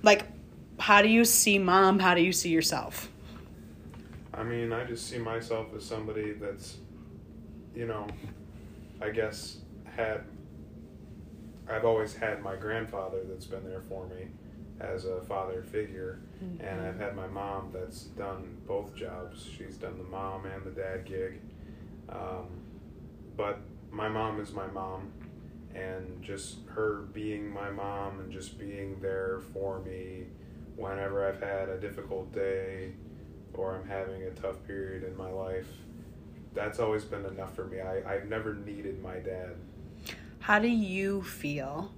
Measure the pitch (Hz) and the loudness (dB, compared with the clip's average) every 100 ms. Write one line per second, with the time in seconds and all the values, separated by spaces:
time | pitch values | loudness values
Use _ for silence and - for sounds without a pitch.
0 | 214 202 - - - - - - - 208 | 12 12 8 -10 -14 -14 -14 -2 10 12
1 | 214 226 233 - 220 202 185 185 190 196 | 12 10 10 10 10 8 10 12 12 12
2 | 185 175 175 180 175 160 160 139 - - | 10 10 8 6 6 6 6 2 -2 -6
3 | - - - - - - - - - - | -8 -12 -12 -12 -14 -14 -14 -14 -14 -14
4 | - - - - 113 117 117 117 123 117 | -12 -12 -10 -4 -2 0 2 0 -2 -4
5 | - 123 113 117 113 113 110 107 - 110 | -4 -2 0 -2 0 0 0 -6 -4 -4
6 | 107 107 107 104 101 - - - - - | -2 0 -2 -2 -4 -6 -8 -12 -14 -14
7 | - - - - - - - 120 117 107 | -14 -14 -14 -14 -14 -14 -10 -6 -2 -2
8 | 104 - - - - - - - - - | -4 -8 -10 -12 -14 -14 -14 -14 -14 -4
9 | 107 110 107 - - - - - - - | 0 2 2 0 -8 -12 -14 -14 -10 -2
10 | 110 107 - - - - - - - - | 0 0 -4 -14 -14 -14 -14 -14 -14 -16
11 | - - - - - - - 110 113 110 | -14 -14 -14 -12 -14 -12 -2 4 6 6
12 | 107 - 110 101 95 95 107 113 110 101 | 4 0 0 0 -4 -4 -2 -2 -2 -4
13 | 92 95 92 92 - 95 95 92 92 95 | -2 -4 -4 -8 -8 -8 -6 -8 -8 -8
14 | 92 90 92 - - - - - 92 92 | -8 -10 -10 -12 -14 -14 -14 -8 -4 -2
15 | 92 92 - 98 95 92 90 107 101 92 | -2 -4 -2 -2 0 -4 -2 -2 -2 -4
16 | 92 95 - - 185 175 95 95 92 92 | -6 -8 -12 -10 -8 -6 -4 -4 -4 -2
17 | 101 101 92 98 98 98 95 92 92 - | -4 -4 -6 -4 -4 -4 -4 -6 -6 -8
18 | - - 98 95 92 - - 98 101 - | -12 -6 -6 -6 -8 -12 -2 -2 -2 -6
19 | 92 90 90 - - - 95 95 95 92 | -8 -6 -10 -12 -12 -12 -12 -8 -8 -8
20 | 92 98 95 95 95 95 95 98 95 95 | -8 -4 -4 -4 -6 -8 -8 -4 -4 -4
21 | 92 95 92 - - - - - - - | -4 -2 -2 -4 -14 -12 -12 -12 -12 -14
22 | - - 92 92 87 90 - - - - | -10 -8 -6 -6 -8 -10 -12 -14 -14 -14
23 | - - - - 101 101 - - - 107 | -14 -14 -10 -2 0 0 -6 -14 -10 -2
24 | 107 110 110 104 104 98 95 95 95 92 | 0 2 0 0 -4 -4 -4 -4 -4 -6
25 | 95 - - - - - - 92 95 92 | -8 -12 -14 -12 -14 -14 -12 -8 -4 -4
26 | 92 92 98 98 - - - 110 107 101 | -6 -10 -8 -8 -8 -12 -6 2 2 2
27 | 101 104 107 104 104 98 101 101 98 98 | -4 -6 -4 -2 -4 -4 -4 -4 -4 -2
28 | 98 98 95 95 95 - 101 101 98 95 | -4 -6 -8 -8 -10 -10 -8 -6 -6 -4
29 | 95 95 95 95 - 95 98 95 92 92 | -2 0 0 -2 -4 -4 -2 -2 -6 -6
30 | 92 92 - - - - - - 95 98 | -8 -8 -10 -12 -14 -12 -12 -6 -4 -2
31 | 98 98 98 95 101 98 95 95 101 - | 0 2 2 2 0 0 0 -2 -4 -6
32 | - 95 - 98 98 95 95 95 95 - | -4 -4 -2 0 2 2 0 -4 -8 -10
33 | - - - - - - 95 95 95 98 | -14 -14 -14 -14 -10 -2 -2 -2 -4 -4
34 | 95 95 92 - 98 95 104 98 95 95 | -2 -4 -6 -4 -4 -4 -6 -4 -4 -4
35 | 92 92 95 92 95 95 92 - - - | -6 -6 -6 -4 -2 -2 -4 -12 -14 -14
36 | - - - - - 98 104 113 110 107 | -14 -14 -14 -14 -6 -2 -2 2 4 4
37 | 104 101 98 95 95 - 92 95 95 95 | 0 -4 -4 -6 -6 -6 -6 -4 -2 -2
38 | 92 98 104 110 107 101 104 101 101 90 | 0 -2 0 -2 -2 -4 -6 -6 -6 -6
39 | 92 92 95 92 90 82 - - - - | -6 -6 -4 -4 -6 -10 -12 -14 -14 -12
40 | - - - - - 208 226 233 196 185 | -12 -12 -14 -8 6 8 8 4 4 2
41 | 196 196 185 - 147 147 135 151 196 | 2 0 -2 -6 -2 -2 -2 -4 -6